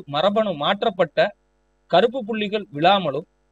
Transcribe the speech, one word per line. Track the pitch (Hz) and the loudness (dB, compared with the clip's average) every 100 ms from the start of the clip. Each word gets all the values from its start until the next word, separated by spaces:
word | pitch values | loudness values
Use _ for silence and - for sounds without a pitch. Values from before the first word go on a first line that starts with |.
| - | -6
மரபணு | 143 185 208 214 151 | 0 0 2 -2 -2
மாற்றப்பட்ட | 156 202 233 190 170 - 196 - _ _ _ _ - | -2 0 0 0 0 2 0 -2 _ _ _ _ 0
கருப்பு | 220 233 262 | 2 2 -2
புள்ளிகள் | 208 220 208 214 190 | -6 -6 -4 -6 -8
விழாமலும் | 143 175 202 160 135 - _ _ | 0 2 2 0 -6 -10 _ _